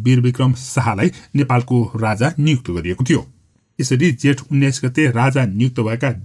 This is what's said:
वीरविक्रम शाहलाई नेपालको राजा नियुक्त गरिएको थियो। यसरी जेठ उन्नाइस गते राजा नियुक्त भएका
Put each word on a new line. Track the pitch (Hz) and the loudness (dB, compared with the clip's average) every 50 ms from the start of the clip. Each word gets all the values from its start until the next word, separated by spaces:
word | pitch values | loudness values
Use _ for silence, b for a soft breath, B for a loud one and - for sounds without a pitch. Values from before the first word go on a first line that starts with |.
वीरविक्रम | 107 123 131 123 123 123 123 - 131 131 127 | 2 4 4 4 4 2 0 2 2 0 0
शाहलाई | - - - - 135 110 117 104 95 113 180 - B B B | -2 -4 -6 -4 -2 -2 -2 0 0 0 0 -2 B B B
नेपालको | B 143 139 127 123 123 120 - 127 120 113 - - | B -2 0 2 0 0 0 2 0 0 0 0 -2
राजा | 107 110 110 110 98 123 156 - | -4 -2 -2 0 0 -2 -2 0
नियुक्त | 147 147 156 147 123 - - | 0 2 2 2 0 -2 -4
गरिएको | 87 87 80 87 92 - 127 | -6 -4 -4 -4 -4 -2 0
थियो। | 147 165 117 - - - _ _ _ _ _ _ _ _ - | 0 0 0 -2 -6 -16 _ _ _ _ _ _ _ _ -6
यसरी | 139 - 131 127 165 175 123 | -4 0 0 2 2 2 2
जेठ | - - 143 139 139 | 2 0 0 0 0
उन्नाइस | - - 147 139 139 135 131 - - | -2 -2 0 2 2 2 0 -2 -4
गते | 127 127 156 156 127 | -2 0 0 0 2
राजा | 120 117 127 135 131 139 123 101 | 2 2 2 2 2 0 0 0
नियुक्त | 95 107 123 127 123 120 | 0 0 0 0 0 -2
भएका | 110 110 113 120 143 135 107 92 | -2 -2 -2 -2 -2 -4 -4 -4